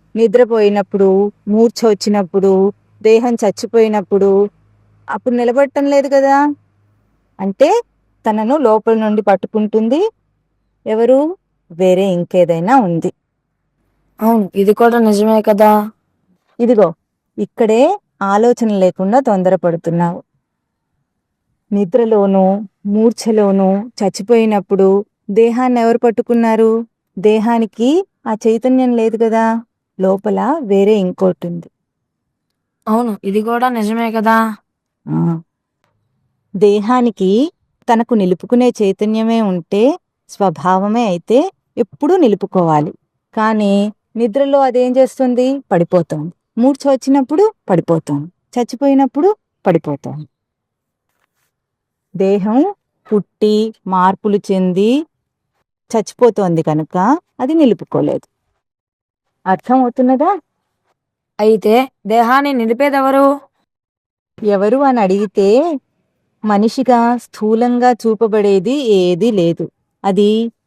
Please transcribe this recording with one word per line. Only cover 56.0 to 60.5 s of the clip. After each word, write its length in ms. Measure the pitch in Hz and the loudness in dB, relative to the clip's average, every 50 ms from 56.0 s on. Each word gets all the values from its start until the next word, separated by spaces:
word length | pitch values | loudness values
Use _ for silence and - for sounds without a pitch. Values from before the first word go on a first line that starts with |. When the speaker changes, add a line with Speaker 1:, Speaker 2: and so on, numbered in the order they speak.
| - - - - 247 233 202 - 196 180 170 160 156 | -4 -6 -2 0 2 2 2 0 -2 -2 -2 -2 -2
Speaker 1:
కనుక 320 | 160 151 156 156 - - 180 185 226 294 359 - _ _ - | -2 -2 -2 -4 -4 -2 -2 0 0 0 -2 -4 _ _ -8
అది 140 | 247 262 320 | -4 -2 0
నిలుపుకోలేదు. 720 | 330 302 240 185 - 160 - - 147 147 143 135 - - _ _ _ _ _ _ _ _ _ _ _ _ _ _ _ _ _ _ _ _ _ _ _ - | 2 2 2 0 -2 -6 -6 -4 -2 -2 -2 -4 -6 -10 _ _ _ _ _ _ _ _ _ _ _ _ _ _ _ _ _ _ _ _ _ _ _ -4
అర్థం 320 | 185 190 180 - - 247 262 | -4 -4 -2 -2 0 0 0
అవుతున్నదా? 520 | 254 240 - - 254 254 262 254 302 370 403 320 - _ | 0 0 0 0 0 0 2 0 0 -2 -2 -4 -8 _